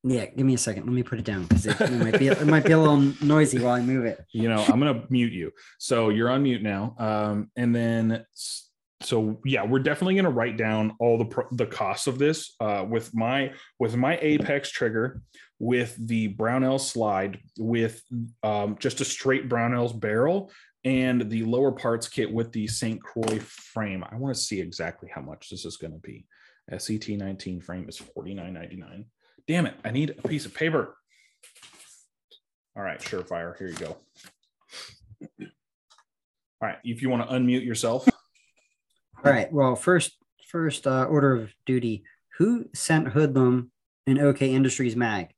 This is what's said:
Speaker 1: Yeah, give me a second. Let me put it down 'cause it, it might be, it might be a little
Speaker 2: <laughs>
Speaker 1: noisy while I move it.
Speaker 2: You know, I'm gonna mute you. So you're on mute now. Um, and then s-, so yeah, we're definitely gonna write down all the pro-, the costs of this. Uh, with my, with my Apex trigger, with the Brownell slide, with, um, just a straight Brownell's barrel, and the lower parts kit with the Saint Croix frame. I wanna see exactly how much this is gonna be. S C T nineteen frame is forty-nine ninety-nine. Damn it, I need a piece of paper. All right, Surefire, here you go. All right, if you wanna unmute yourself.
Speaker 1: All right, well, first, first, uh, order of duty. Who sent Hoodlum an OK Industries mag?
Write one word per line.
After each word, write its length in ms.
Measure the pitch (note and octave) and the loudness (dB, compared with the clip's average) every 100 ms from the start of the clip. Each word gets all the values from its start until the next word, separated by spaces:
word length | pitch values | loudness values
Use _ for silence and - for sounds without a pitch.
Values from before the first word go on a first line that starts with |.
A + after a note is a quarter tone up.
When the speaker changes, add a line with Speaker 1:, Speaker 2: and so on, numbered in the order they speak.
| C3 | 2
Speaker 1:
Yeah, 180 | B2 G2+ | 0 -2
give 180 | - C3+ | 0 2
me 80 | |
a 40 | B2 | 2
second. 280 | - G2 - | 0 -4 -2
Let 80 | |
me 80 | B2 | -2
put 160 | A#2+ A2+ | -2 -6
it 80 | G#2+ | -4
down 220 | G2+ E2+ | -6 2
'cause 180 | - - | 2 2
it, 160 | - | 0
it 100 | G#3 | 2
might 280 | B2 A2+ F#3+ | 2 2 4
be, 80 | C3+ | 4
it 180 | C#3 D3+ | 4 6
might 180 | D#3 | 6
be 100 | D#3 | 8
a 60 | D#3+ | 8
little 180 | D#3 C#3+ | 8 6
Speaker 2:
<laughs> 240 | C#3 C#3+ | 4 4
Speaker 1:
noisy 360 | C#3+ D3+ D3+ B2 | 4 6 6 4
while 140 | B2 | 2
I 80 | B2 | 2
move 240 | A#2+ C3 A#2 | 2 0 -2
it. 180 | - - | -6 -8
Speaker 2:
You 180 | A2+ A2+ | -2 0
know, 140 | A2 - | 2 4
I'm 120 | A#2 | 4
gonna 240 | D3 A#2 A2+ | 2 0 0
mute 240 | B2+ A#2+ | 0 0
you. 180 | F#2 D#2+ - - _ | -2 -8 -12 -20 _
So 300 | - A#2+ A2 | 0 2 4
you're 200 | G#2+ A#2+ | 2 2
on 140 | C3 | 2
mute 180 | C#3 A#2+ | 2 0
now. 340 | G#2+ G2 A2 A#2 | -2 -2 -4 -4
Um, 500 | A2 G#2+ G#2+ G#2 - - | -2 0 0 -2 -4 -2
and 200 | A#2+ A#2 | 0 2
then 480 | A#2 A2+ A2+ A2+ - | 2 0 0 -2 -8
s-, 360 | - - - - _ _ _ | -16 -12 -12 -16 _ _ _
so 400 | - A#2 A2 A2+ C3+ | -2 0 0 -4 -2
yeah, 180 | B2+ | -2
we're 160 | G#2 C3 | 0 0
definitely 360 | C3+ D3 F#3 F#3+ | 0 0 2 2
gonna 140 | F#3 | 2
write 280 | A#2+ A#2+ A2+ | 0 -2 -2
down 360 | A2 A2 G#2+ - | -2 0 -2 0
all 180 | A#2+ A#2 | 2 2
the 80 | A#2 | 0
pro-, 220 | - B2 | -4 -6
the 120 | B2 A#2 | -4 -4
costs 400 | - G2+ G2 - | -4 -4 -2 -4
of 140 | B2+ | 0
this. 340 | D3 D#3 - _ | 0 0 -8 _
Uh, 260 | A2 G2+ F#2+ | -4 -2 -2
with 280 | A2+ A2+ A2+ | -4 -4 -2
my, 380 | A2+ C3+ C3+ - - _ | -2 -2 -4 -8 -20 _
with 160 | A2+ A#2+ | -2 0
my 240 | C3 E3+ | 0 2
Apex 480 | D3+ D3+ G2+ C#3+ C3+ | 2 0 0 -2 -4
trigger, 540 | - A#2 A2 B2+ - - - - _ | -4 -2 0 -2 -6 -20 -20 -20 _
with 380 | A2+ B2 A#2 A#2 | 0 0 0 -6
the 300 | A2+ A2+ G#2+ | -4 -2 -2
Brownell 500 | G2 A2+ B2+ C3 C3+ | -2 -2 2 2 0
slide, 640 | C3+ A#2+ G#2+ F#2+ G2 F#2+ - - | -2 -2 0 0 -2 -8 -16 -8
with, 420 | A2 A#2 A2+ A#2 _ A#2+ A#2 - | -2 0 0 -4 _ -8 -8 -6
um, 320 | G#2+ G#2 G#2 G#2 | -2 -2 -2 -2
just 240 | - - | -4 -4
a 40 | C#3+ | -6
straight 440 | - C3+ C3+ C3+ | -2 0 0 0
Brownell's 440 | A#2+ A#2 B2 A#2+ | 0 2 0 -2
barrel, 580 | A2+ G#2+ A2 C#3+ G3 G3 - _ _ | -2 -2 2 2 0 -4 -18 _ _
and 480 | C3 C3 B2+ B2 A2 | 0 2 2 0 0
the 100 | A2+ A2+ | -2 0
lower 260 | A#2+ C#3 | 2 2
parts 360 | B2 A#2+ A#2 - | 0 -2 -2 -4
kit 240 | - A2+ | -4 -2
with 200 | A2+ A#2 | -2 -4
the 160 | A#2 G#2+ | -4 -4
Saint 340 | A2 A2+ A2+ | -4 -4 -6
Croix 380 | - A#2 A2 A2 | -8 -4 -4 -4
frame. 640 | - - - A2+ G#2 F#2+ - | -8 -20 -12 -8 -6 -6 -10
I 60 | A2+ | -8
wanna 180 | C3+ B2 | -6 -6
see 260 | - G2 | -6 -6
exactly 480 | F2 - E2 - D#2+ | -8 -8 -10 -10 -16
how 100 | - | -14
much 280 | C2+ D#2 - | -14 -16 -16
this 160 | F2+ E2+ | -14 -14
is 120 | - | -12
gonna 200 | E2 D#2+ | -14 -14
be. 300 | - - _ _ _ _ - | -18 -20 _ _ _ _ -16
S 140 | F2+ - | -12 -6
C 140 | G#2+ | -6
T 160 | G#2+ G2+ | -6 -8
nineteen 420 | G2 F#2+ G2 F2+ | -8 -10 -10 -12
frame 300 | E2+ F2+ F2+ | -10 -12 -12
is 80 | - | -18
forty-nine 560 | - - - G2 F2 | -16 -14 -12 -12 -12
ninety-nine. 520 | E2+ F2 F#2 - F#2 A2+ _ _ _ - | -14 -14 -16 -16 -20 -20 _ _ _ -2
Damn 200 | E3+ C#3+ | 0 0
it, 80 | - A2 | -4 -6
I 60 | |
need 180 | B2 D3 | -2 -2
a 180 | - - | -4 -6
piece 200 | D3+ - | -6 -8
of 80 | - | -4
paper. 420 | D#3+ D#3 - - _ _ _ _ - _ - - - - _ _ _ _ _ _ _ G#2 | 0 0 -4 -12 _ _ _ _ -20 _ -20 -20 -20 -20 _ _ _ _ _ _ _ -12
All 60 | |
right, 180 | F#2+ D#2+ | -10 -10
Surefire, 560 | - F#2+ F2 E2+ E2+ - | -8 -8 -6 -8 -8 -10
here 80 | F#2+ | -12
you 80 | D#2+ | -10
go. 220 | D#2+ - _ _ - _ _ _ _ - - - _ - - _ | -12 -14 _ _ -20 _ _ _ _ -20 -20 -20 _ -20 -20 _
All 80 | - _ _ _ _ _ _ _ _ _ _ _ | -20 _ _ _ _ _ _ _ _ _ _ _
right, 160 | A2 - | -8 -6
if 200 | A#2+ A#2 | -8 -4
you 60 | C3 | 0
wanna 180 | B2 A2+ | 0 0
unmute 360 | B2+ B2 B2+ | 0 2 2
yourself. 440 | B2 A#2 A#2 A#2+ - - _ _ _ _ _ _ _ _ _ - | 0 -2 -2 6 4 4 _ _ _ _ _ _ _ _ _ 0
Speaker 1:
All 80 | - | 4
right, 200 | B2+ G2+ | 4 2
well, 220 | D3+ C3 A#2+ | 2 2 2
first, 420 | - F3+ - _ _ _ - | 4 2 2 _ _ _ -8
first, 400 | E3+ D#3+ - C3+ | -4 -2 -2 0
uh, 160 | C3 | 0
order 320 | B2+ D3+ C#3 B2 | 2 4 4 2
of 180 | G#2+ _ - | -4 _ -2
duty. 380 | B2+ A#2 G#2 - _ _ - | -2 0 -6 -10 _ _ 0
Who 300 | G3 A#3+ - | 2 2 -4
sent 360 | - - D#3 - | -10 0 0 2
Hoodlum 640 | D3+ D3+ C3 B2+ B2 B2 _ _ _ - | 2 2 4 4 4 -2 _ _ _ 0
an 120 | C3+ | 4
OK 320 | C#3+ C#3 C3+ | 4 4 2
Industries 440 | C3 C3+ - B2 A2+ | 4 2 2 -2 0
mag? 320 | A#2 G#2 E2+ | -2 -2 -6